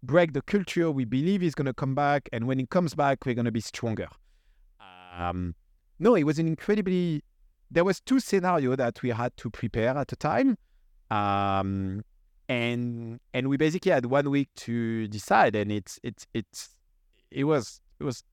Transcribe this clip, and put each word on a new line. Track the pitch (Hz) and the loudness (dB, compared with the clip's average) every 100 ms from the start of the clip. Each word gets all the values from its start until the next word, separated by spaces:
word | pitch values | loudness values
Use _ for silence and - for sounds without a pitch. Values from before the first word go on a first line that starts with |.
break | 127 156 175 | 2 4 4
the | 143 | 0
culture. | - 202 180 - 165 | 0 0 0 0 0
We | 139 | 0
believe | 120 127 156 202 | 0 0 2 2
it's | 180 | 0
gonna | - 135 | -2 -4
come | 123 135 | -2 -2
back. | 135 143 143 - | 0 2 0 0
And | 120 117 | -4 -2
when | 131 | -2
it | 127 | 0
comes | 185 175 | 0 0
back, | 156 143 135 - | 2 2 2 0
we're | |
gonna | 117 120 | 0 0
be | 113 | -2
stronger." | - - 117 107 87 - _ _ _ _ _ _ 101 92 90 90 | -6 -6 -4 -4 -6 -12 _ _ _ _ _ _ -20 -20 -18 -6
Um, | 87 90 90 82 _ _ _ _ | -4 -4 -6 -8 _ _ _ _
no, | 185 | 4
it | 233 | 4
was | 147 151 | 4 0
an | 165 | 0
incredibly, | 160 - 208 190 185 175 151 - _ _ _ _ | -2 0 0 2 0 0 -2 -6 _ _ _ _
there | 165 | 2
was | 175 196 | 2 0
two | - 262 | 2 0
scenario | - 196 180 175 131 127 | 2 0 2 2 2 2
that | 120 113 | 0 -2
we | 123 | -4
had | 113 120 - | -2 -4 -6
to | 123 | -10
prepare | - 120 117 113 135 | -6 -4 0 0 0
at | 131 | -4
the | - | -4
time. | 151 202 269 220 _ _ _ _ _ | 0 2 2 2 _ _ _ _ _
Um, | 107 104 101 101 98 98 98 95 98 107 _ _ _ _ | 0 2 2 2 2 0 -2 -4 -6 -10 _ _ _ _
and, | 123 117 120 120 117 117 117 _ | -2 0 -2 -4 -6 -10 -14 _
and | 123 131 | -4 0
we | 139 | 2
basically | 156 170 190 | 2 2 2
had | 156 120 | 2 4
one | 135 143 | 2 2
week | 143 139 - | 0 -2 -6
to | - 117 117 113 110 | -6 -2 -2 -2 -4
decide. | 107 - 214 143 | -8 0 4 4
And | 107 104 | 2 0
it's, | 104 95 - | -2 -6 -12
it's, | 120 110 - | -12 -12 -10
it's, | 117 104 - - _ _ _ _ _ _ | -8 -8 -12 -18 _ _ _ _ _ _
it | - | -4
was, | 139 151 104 - _ _ | 0 0 0 -12 _ _
it | |
was | 147 123 - | -8 -8 -12